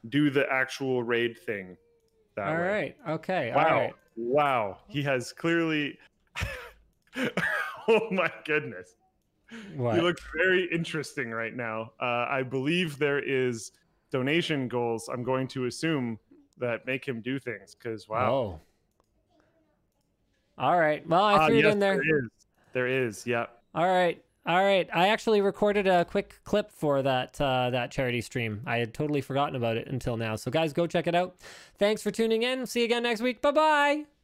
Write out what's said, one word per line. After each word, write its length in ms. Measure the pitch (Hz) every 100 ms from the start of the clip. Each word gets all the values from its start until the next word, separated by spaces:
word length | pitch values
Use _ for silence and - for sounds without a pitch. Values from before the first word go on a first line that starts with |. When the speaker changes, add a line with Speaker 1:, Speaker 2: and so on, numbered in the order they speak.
| 113
Speaker 1:
do 220 | 139 151
the 200 | 139 131
actual 540 | 131 127 - 135 127
raid 340 | 117 117 120 117
thing 380 | - 101 92 90 _ _ _ _ _
that 140 | - 104
Speaker 2:
All 60 | 160
Speaker 1:
way. 400 | 180 208 143 - 160
Speaker 2:
right. 80 |
Okay. 380 | 156 - 185 120
Speaker 1:
Wow. 100 | 139 160
Speaker 2:
All 120 | 127
right. 140 | 117 - _ 113
Speaker 1:
Wow. 640 | 117 139 143 127 101 92 -
He 140 | 143
has 300 | 143 131 117
clearly, 680 | - 165 170 165 156 143 - - _ _ -
<laughs> 800 | - 508 - - _ _ _ 254 262 - - - - - -
oh 200 | 220 226
my 200 | 190 160 -
goodness. 500 | - 151 139 92 92 _ _ _ _ _ _ 226 202 151
Speaker 2:
What? 180 | 120 107
Speaker 1:
He 40 |
looks 220 | 175 170 - 156
very 300 | 185 185 180
interesting 580 | 165 160 160 139 - 120
right 240 | 113 113
now. 380 | 113 117 110 113 _
Uh, 260 | 123 120 120
I 140 | 135
believe 560 | 131 131 139 175 175 135
there 200 | 143 139
is 520 | - 135 127 117 - _ _ _ _
donation 580 | 135 127 165 170 147 127
goals, 400 | 123 120 113 -
I'm 140 | 127
going 240 | 123 131 131
to 180 | 131 123
assume, 520 | - 160 151 120 110 _ - _ _
that 280 | 123 113 127
make 180 | 131
him 160 | - 117
do 180 | 110 135
things, 340 | 123 104 95
'cause 340 | - 117 110 -
wow. 220 | 110 123
Speaker 2:
Oh. 280 | 135 110 82 _ _ _ _ _ _ _ 320 _ 320 _ _ _ _ _ _ _ _ _ -
All 220 | 135 175
right. 260 | 156 151 -
Well, 120 | 165
I 100 | 208
Speaker 1:
Ah, 120 | 202 156
Speaker 2:
threw 80 | -
it 60 |
Speaker 1:
yes, 80 | 156
Speaker 2:
in 60 | 202
there. 160 | 196 190
Speaker 1:
there 220 | 151 151
is. 80 | 117 _ _ _ _
There 140 | 127 127
is, 400 | 131 123 98 120
yeah. 200 | 117 113 - _
Speaker 2:
All 120 | - 175
right. 380 | 185 175 - _ _ -
All 160 | 175
right. 260 | 196 196 185
I 140 | 165 185
actually 320 | 220 - 214
recorded 480 | 196 190 208 208 190
a 160 | 180
quick 340 | 175 202 - -
clip 260 | - 208 208
for 320 | - 151 139
that, 380 | 135 127 127 -
uh, 300 | 139 127 123
that 200 | 123 120
charity 300 | - 131 120
stream. 420 | - 127 113 107
I 120 | 127 120
had 160 | 113
totally 260 | - 151 147
forgotten 360 | 131 135 147 139
about 200 | 117 113
it 120 | -
until 280 | 131 131 113
now. 200 | 113 107
So, 160 | -
guys, 200 | 156 160
go 140 | 143 170
check 220 | 175 165
it 60 | 170
out. 180 | 180 - - - - _
Thanks 240 | 202 214
for 100 | 208
tuning 320 | 202 226 220
in. 220 | 247 262 247
See 140 | 240
you 40 |
again 180 | 233 240
next 180 | 240 220
week. 220 | 254 247
Bye-bye. 600 | 285 294 311 294 285 294 294 _